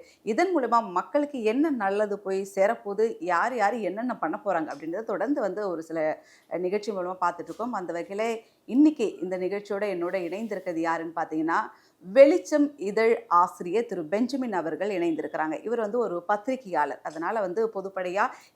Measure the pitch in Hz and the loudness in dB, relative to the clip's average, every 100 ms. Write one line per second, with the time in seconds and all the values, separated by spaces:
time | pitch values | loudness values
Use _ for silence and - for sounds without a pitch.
0 | - _ 196 220 381 330 233 233 208 180 | -8 _ -2 0 2 2 2 2 2 -4
1 | - 294 294 269 214 247 320 254 196 202 | 0 -2 0 0 0 2 2 2 0 0
2 | 208 202 190 190 196 196 202 226 202 202 | -2 -2 -4 -4 -4 2 2 2 -4 0
3 | 226 - 175 170 220 254 202 240 185 196 | 0 0 0 2 2 2 2 2 -4 -4
4 | 247 202 160 180 202 170 151 139 160 185 | -6 -4 -4 -2 -2 -2 -2 -8 -8 -6
5 | 226 185 226 294 202 185 202 165 160 160 | -4 -2 0 0 -2 -2 -4 -4 -6 -2
6 | 156 - - - _ 170 180 208 214 190 | -2 -2 -10 -20 _ -4 -2 -2 -4 -4
7 | 180 185 175 175 165 156 240 214 175 170 | -6 0 -2 -2 -10 -8 -6 -6 -6 -6
8 | 170 196 226 226 - _ - 247 302 302 | -6 -4 -4 -4 -10 _ 0 6 6 4
9 | 208 - 180 185 185 202 202 196 208 180 | -2 -2 -6 -4 -4 -4 -6 -4 -2 -2
10 | 175 190 170 196 226 190 185 165 165 165 | -4 -4 -4 -6 -6 -6 -6 -2 -2 -2
11 | 165 165 156 160 160 190 - - _ _ | -4 -6 -4 -2 0 0 -2 -12 _ _
12 | 170 226 285 349 - 302 285 - 190 208 | 2 10 10 8 2 2 2 0 -2 2
13 | 226 226 - 175 180 - 175 202 233 180 | 4 2 4 4 4 0 -2 -2 -2 -6
14 | 151 202 240 269 247 180 160 151 202 185 | -2 0 0 -2 -2 -2 -2 -2 -2 0
15 | 170 151 175 160 156 151 208 233 214 240 | 0 0 -4 -4 -2 -4 -4 -2 -2 -2
16 | 214 175 175 208 233 262 208 160 147 - | -2 -4 -2 -2 -2 -6 -4 -2 -2 -4
17 | 165 156 170 226 185 196 220 196 190 190 | -10 -6 -4 -2 -2 -2 -2 -4 -8 -6
18 | 180 190 254 - - | -4 0 -2 -4 -18